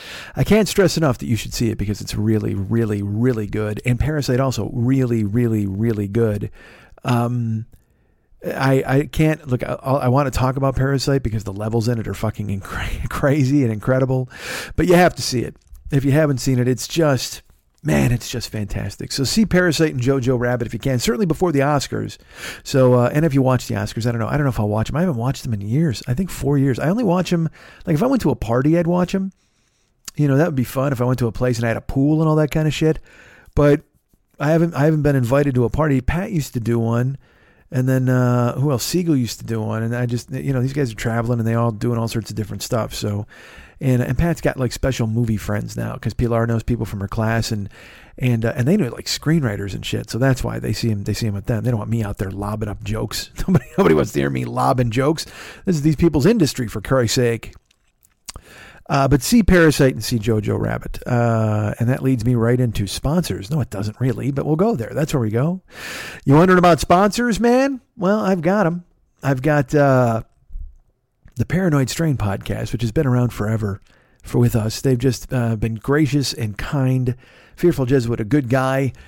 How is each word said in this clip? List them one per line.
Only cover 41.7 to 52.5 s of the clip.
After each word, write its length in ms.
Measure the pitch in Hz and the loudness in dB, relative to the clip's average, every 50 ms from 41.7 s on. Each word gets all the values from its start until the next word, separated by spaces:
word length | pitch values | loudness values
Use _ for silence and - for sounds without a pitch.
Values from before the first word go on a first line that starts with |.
doing 280 | 107 104 120 120 120 113 | -2 -2 -2 -2 -2 -2
all 80 | 113 | -2
sorts 220 | 113 - 117 104 - | -4 -4 -6 -6 -6
of 80 | 104 | -6
different 260 | 110 104 - 104 98 - | -8 -6 -6 -8 -10 -6
stuff. 300 | - 127 113 107 - - | -4 -4 -2 -4 -4 -6
So, 340 | - 120 107 104 101 104 - - - - - - - - - - - | -6 -6 -4 -4 -4 -6 -10 -14 -20 -20 -20 -20 -20 -20 -20 -12 -4
and, 200 | - 131 127 123 | 0 2 2 2
and 160 | - - 123 | 2 0 0
Pat's 220 | 139 165 170 156 - | 0 0 0 0 0
got, 180 | - 143 - | -2 -2 -2
like, 140 | 160 131 117 | -2 -4 -4
special 340 | - - - 135 127 - 120 | -4 -2 -4 -2 -2 -2 -2
movie 300 | 110 110 117 120 113 110 | -2 0 0 0 0 -2
friends 400 | 98 - 107 104 107 113 110 107 | -2 -2 -4 -4 -4 -4 -6 -8
now 180 | 113 113 113 117 | -8 -6 -6 -6
'cause 160 | 131 - 113 - | -6 -8 -6 -4
Pilar 340 | - 123 113 117 113 117 | -2 0 0 2 2 2
knows 160 | 117 117 113 - | 2 0 0 0
people 220 | - 120 110 117 | -2 -2 -2 -4
from 160 | - - 98 | -4 -6 -6
her 80 | 98 95 | -6 -6
class 420 | - 117 110 110 113 113 110 - | -4 -2 0 0 0 0 0 -2
and, 160 | 117 104 98 101 - - - - - - - - - | -4 -6 -6 -8 -12 -18 -20 -20 -20 -20 -20 -20 -8
and, 280 | - 123 123 120 113 113 | -4 -2 0 0 0 0
uh, 80 | 113 - | -2 -2
and 140 | - 117 143 | 0 2 2
they 80 | 196 | 2
know, 100 | 214 147 | 2 2
like, 200 | 117 - - - | -2 -6 -8 -8
screenwriters 680 | - - - - 151 160 170 135 110 101 101 101 98 107 | -8 -8 -4 0 2 2 2 2 0 -2 -4 -6 -6 -8
and 100 | 110 101 | -8 -6
shit. 240 | - 113 110 110 - | -6 -6 -6 -6 -4
So 80 | - | -2
that's 280 | 113 131 135 127 - - | 2 2 2 2 2 -2
why 140 | 117 110 113 | -4 -6 -4
they 120 | 113 123 | -4 -4
see 160 | 110 - - | -2 -2 -2
him, 160 | 113 107 101 98 | -2 -2 -2 -2
they 100 | 107 104 | -4 -4
see 140 | - 120 | -2 -2
him 60 | 107 101 | -4 -4
with 140 | 98 - | -4 -2
them. 180 | - 120 107 110 | -2 -2 0 0
They 60 | 123 | 0
don't 60 | 120 | -2
want 140 | 104 - 110 | -2 -2 -2
me 120 | 113 117 110 | -2 -2 -2
out 160 | 98 98 - | -4 -4 -6
there 120 | 101 95 | -6 -6
lobbing 380 | 95 98 101 104 | -6 -6 -6 -6